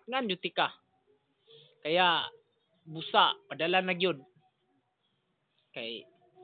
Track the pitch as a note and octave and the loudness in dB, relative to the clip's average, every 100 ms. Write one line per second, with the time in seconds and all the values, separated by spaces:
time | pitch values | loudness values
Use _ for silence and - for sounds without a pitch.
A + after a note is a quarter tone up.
0 | - B3+ A#3 F3+ F3+ - C#3+ - _ _ | -8 -6 -4 -6 -6 -2 -2 -2 _ _
1 | _ _ _ _ _ - - _ D3+ E3+ | _ _ _ _ _ -20 -20 _ -2 2
2 | F3+ D#3+ - - _ _ _ _ - D#3+ | 2 2 -4 -14 _ _ _ _ -14 -12
3 | - A3 E3 - _ C#3+ E3 F#3 F#3 F3+ | 0 4 4 2 _ -4 0 2 0 0
4 | F3+ D3 C3+ _ _ _ _ _ _ _ | 0 -2 -8 _ _ _ _ _ _ _
5 | _ _ _ _ _ _ _ - A#2 A2+ | _ _ _ _ _ _ _ -14 -12 -12
6 | - _ _ _ | -16 _ _ _